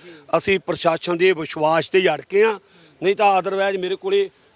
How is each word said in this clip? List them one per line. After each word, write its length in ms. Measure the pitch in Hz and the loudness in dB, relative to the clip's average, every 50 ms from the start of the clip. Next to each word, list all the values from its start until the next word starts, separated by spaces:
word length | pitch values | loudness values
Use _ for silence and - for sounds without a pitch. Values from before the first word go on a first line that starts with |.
| - - 165 - - - - | -20 -20 -20 -20 -6 -2 -2
ਅਸੀਂ 220 | 165 - 208 190 190 | 0 0 0 0 0
ਪ੍ਰਸ਼ਾਸਨ 580 | - - 165 - - 170 165 156 - 175 175 | -2 -4 -6 -2 0 0 0 0 -2 -4 -2
ਦੇ 140 | 165 180 190 | 0 2 2
ਵਿਸ਼ਵਾਸ 560 | 185 156 156 - - 156 151 156 160 165 156 | 2 0 -4 -8 -4 -2 0 2 2 2 0
'ਤੇ 120 | - - 190 | 0 0 0
ਹੀ 80 | 180 | 2
ਅੜ 140 | 170 151 143 | 2 0 -2
ਕੇ 220 | - - 185 202 220 | -6 -2 0 2 2
ਆ। 160 | 226 208 185 - _ _ - - - _ _ 160 | 2 0 -4 -10 _ _ -20 -20 -20 _ _ -2
ਨਹੀਂ 120 | 190 202 | -2 0
ਤਾਂ 260 | 214 208 202 196 185 | 2 2 2 2 2
otherwise 380 | 165 190 190 196 196 196 196 185 | 0 -2 -2 -2 -2 -2 -2 -4
ਮੇਰੇ 160 | 180 180 190 | -4 -6 -6
ਕੋਲੇ 340 | - 185 196 196 202 196 185 - _ _ _ _ | -6 -4 -2 0 0 0 -2 -6 _ _ _ _